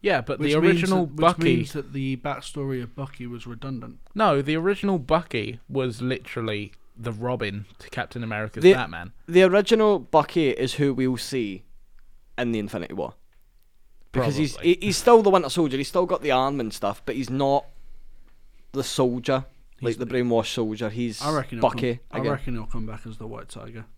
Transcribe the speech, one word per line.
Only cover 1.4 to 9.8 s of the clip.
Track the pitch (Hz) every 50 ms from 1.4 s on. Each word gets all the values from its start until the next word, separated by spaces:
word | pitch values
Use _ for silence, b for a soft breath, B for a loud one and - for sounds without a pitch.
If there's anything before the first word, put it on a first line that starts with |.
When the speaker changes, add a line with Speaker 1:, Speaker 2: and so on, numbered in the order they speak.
| 165 165 127
Speaker 2:
means | 120 110 - -
that | 151 135 - 139
the | 139 135 135 135
backstory | 123 - 147 139 123 - - - 151 139 135 135 127 120
of | 113 -
Bucky | - 139 139 - - 123
was | 120 120 117 117
redundant. | 120 120 117 - 135 135 120 - 120 123 - - - -
Speaker 1:
No, | - 220 202 151 139
the | 139 143 156
original | 160 165 190 202 - - 202 190 170
Bucky | 123 - 156 165 165 - - 117 104 110 113 - - -
was | 131 135 127 127 113 -
literally | 123 127 131 - 120 - - 123 113 110 107 104 104 101 - - - - -
the | - 113 120 113
Robin | 104 117 123 127 120 123 104 95 101 101 - - -
to | - -
Captain | - - 107 - - 123 120
America's | 113 110 107 107 107 - - 143
Speaker 3:
The | 180 190
Speaker 1:
Batman. | 135 120 - 82 82 87 107 - - - -
Speaker 3:
the | 170 180 190
original | 185 180 202 208 - 226 220